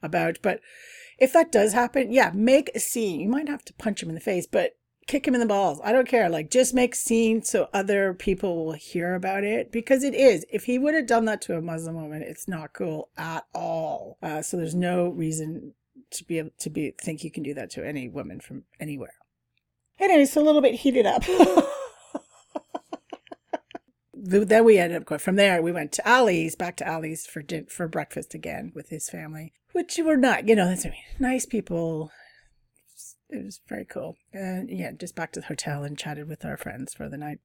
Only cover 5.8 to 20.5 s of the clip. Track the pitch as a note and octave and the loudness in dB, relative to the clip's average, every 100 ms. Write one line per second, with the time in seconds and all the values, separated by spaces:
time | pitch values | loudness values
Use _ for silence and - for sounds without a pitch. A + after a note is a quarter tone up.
5.8 | G#3 B3 B3 A#3+ F#3+ E3 D#3 B3+ B3 B3+ | 0 2 4 2 2 0 0 2 2 2
6.8 | B3 - - A3+ A3+ A3+ - G#3 - G3+ | 0 0 0 2 4 2 0 -2 0 -2
7.8 | G3 G3+ G3 F#3 - F#3+ G3 E3+ D#3+ D#3 | 0 2 2 -2 -2 -2 -2 -4 -4 -8
8.8 | - F3+ F3 F#3 F#3 G3 G3+ A3+ - A#3 | -8 -4 -2 -2 -2 -2 -2 -2 -2 -6
9.8 | A3+ C4+ C#4 - C4+ F3+ - G#3 - B3 | 2 2 2 6 6 6 0 -6 -2 0
10.8 | C#4+ D#4 A#3 A#3 A3 G#3 - E3+ E3+ E3 | 2 0 2 2 2 -4 -4 -6 -6 -8
11.8 | E3 E3 D3+ D3+ D#3 - - E3+ D#3 - | -8 -10 -10 -10 -12 -12 -10 -10 -10 -8
12.8 | F#3 D#3 - - D#3+ D#3+ - - E3+ E3 | -6 -6 -10 -12 -8 -8 -8 -8 -4 -4
13.8 | D#3 - - - - D#3 D#3 F3+ D#3+ E3+ | -4 -6 -10 -12 -8 -6 -6 -6 -4 -2
14.8 | F3 F3+ F3 F3 D#3+ D#3+ D#3 E3 - _ | 0 0 -2 -2 -4 -4 -6 -10 -14 _
15.8 | _ _ _ - - E3 D#3 _ - D#3 | _ _ _ -16 -8 -6 -6 _ -10 -6
16.8 | D3 - - D#3 D#3+ D#3 C#3+ C#3+ G#2 - | -8 -8 -10 -10 -10 -10 -10 -10 -12 -10
17.8 | B2 D3 B2 C#3+ A#2+ - - C3 - _ | -10 -8 -10 -12 -12 -14 -16 -18 -18 _
18.8 | D3+ C#3+ - _ _ _ _ _ _ _ | -12 -10 -12 _ _ _ _ _ _ _
19.8 | _ _ F#4+ E4+ C#4 D#4 D4+ | _ _ 4 6 6 4 4